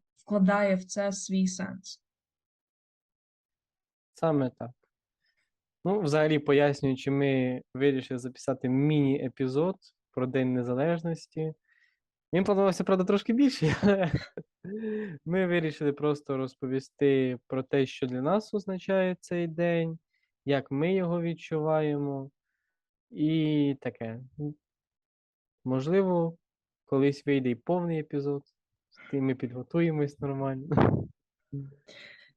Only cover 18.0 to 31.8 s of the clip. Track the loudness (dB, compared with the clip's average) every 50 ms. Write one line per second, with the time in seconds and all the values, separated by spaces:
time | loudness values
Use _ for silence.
18 | -4 -4 -2 -2 -2 0 0 0 -2 -2 -6 -6 -6 -6 -8 -6 -4 0 0 2
19 | 2 0 -2 -4 -6 -6 -4 -4 -4 -4 -2 -2 0 0 2 0 0 -2 -4 -8
20 | _ _ _ _ _ _ _ _ -4 -2 0 0 0 -2 -2 0 0 2 2 2
21 | 0 0 0 -2 -2 -2 -4 -6 -6 -6 -4 -2 0 0 2 2 2 0 0 -2
22 | -2 -4 -4 -6 -8 -12 -16 _ _ _ _ _ _ _ _ _ _ _ _ _
23 | _ _ -6 -2 0 2 2 2 2 2 2 2 2 2 0 -2 -6 -10 -8 -8
24 | -8 -10 -10 -12 -14 -16 _ -10 -8 -8 -10 -12 _ _ _ _ _ _ _ _
25 | _ _ _ _ _ _ _ _ _ _ _ _ -6 -2 -2 -2 0 0 2 2
26 | 2 2 2 2 0 0 -4 -8 _ _ _ _ _ _ _ _ _ -2 0 2
27 | 2 2 2 0 0 0 0 2 2 0 -2 -2 -2 -2 -2 -2 0 -2 -2 -4
28 | -4 -4 -6 -4 -4 -2 -4 -4 -6 _ _ _ _ _ _ _ _ _ _ -20
29 | -12 -6 -4 -2 0 0 -2 -2 -4 -8 -8 -8 -10 -4 -2 0 0 0 0 0
30 | -2 -2 -4 -6 -6 -6 -4 -4 -4 -4 -4 -6 -6 -2 2 4 4 4 4 0
31 | -2 -6 -12 _ _ _ _ _ _ _ -12 -10 -10 -12 -16 -20